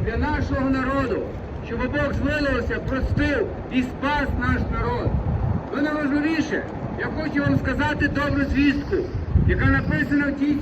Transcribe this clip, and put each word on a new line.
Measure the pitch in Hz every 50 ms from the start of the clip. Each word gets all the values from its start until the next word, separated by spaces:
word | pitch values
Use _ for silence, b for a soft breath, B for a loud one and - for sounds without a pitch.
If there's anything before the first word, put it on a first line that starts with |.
| -
для | 220 233 240
нашого | 262 294 302 - 262 - 277 277 262 269
народу, | 262 262 254 262 277 277 269 233 190 147 - - - - - - - - - -
щоб | 233 240
Бог | 254 254 269 294 285 277 -
змилувався, | - 262 285 294 302 285 277 262 240 233 233 233 220
простив | - - 262 262 262 - - 285 294 294 285 233 196 - - - - - -
і | 262
спас | 247 - - - 269 277 294 294 277 - 233 240
наш | 247 254 247 233 220 -
народ. | 240 233 233 240 240 466 381 - - - - - - - - - - - - - -
Ну, | 269
найважливіше, | 285 302 302 302 294 262 277 294 285 320 330 302 - - 202 139 - - - - - - - -
я | -
хочу | - - - 311 277 269 285
вам | 285 277 277 262
сказати | - 269 262 262 285 294 294 - 294 285
добру | - 277 285 294 277 285 269 - -
звістку, | 262 285 285 262 285 - - 202 170 - - - - - - - - - -
яка | - - 277
написана | 269 269 269 269 - 294 311 302 254 285 285 285 277
в | 262 -
тій | 277 294 285 -